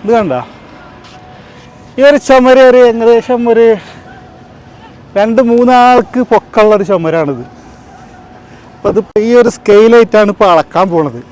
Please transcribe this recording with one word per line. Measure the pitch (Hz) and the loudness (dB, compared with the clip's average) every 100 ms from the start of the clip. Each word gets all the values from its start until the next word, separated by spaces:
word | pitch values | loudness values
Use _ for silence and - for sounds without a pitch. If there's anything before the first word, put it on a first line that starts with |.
ഇത് | 196 226 | -4 -4
കണ്ട, | 196 127 113 - - - - - - - - - - - - - - - | -4 -8 -10 -20 -20 -20 -20 -20 -20 -20 -20 -20 -20 -20 -20 -20 -18 0
ഈ | 277 | 2
ഒരു | 294 - | 2 0
ചുമര് | 262 254 262 262 | 0 2 4 4
ഒരു | 254 247 | 4 2
ഏകദേശം | 226 226 233 220 247 240 | 0 0 0 -2 -6 -2
ഒരു | 226 226 214 - - - - - - - - - - - - - 196 | 0 0 -2 -8 -20 -20 -20 -20 -20 -20 -20 -20 -20 -20 -20 -10 -4
രണ്ട് | 214 226 240 | -2 0 0
മൂന്നാൾക്ക് | 233 247 247 247 247 - 254 254 | 0 2 2 2 0 -2 -6 -2
പൊക്കമുള്ളൊരു | 214 - - 214 214 190 | -2 -2 -2 0 0 -2
ചുമരാണിത്. | 190 165 165 147 131 120 - - - - - - - - - - - - - | -4 -4 -4 -6 -8 -12 -20 -20 -20 -20 -20 -20 -20 -20 -20 -20 -20 -20 -10
അപ്പം | 202 | -6
അതിപ്പോൾ | 196 196 - 220 | -4 -4 -6 0
ഈ | 240 | 0
ഒരു | 240 - | 0 -2
സ്കെയിലായിട്ടാണ് | - 208 220 233 226 214 208 202 | 0 2 4 2 2 0 -2 -2
ഇപ്പോൾ | 202 | 0
അളക്കാൻ | 165 147 - 190 | 0 -2 -4 -4
പോണത്. | 170 147 117 123 | -4 -6 -8 -20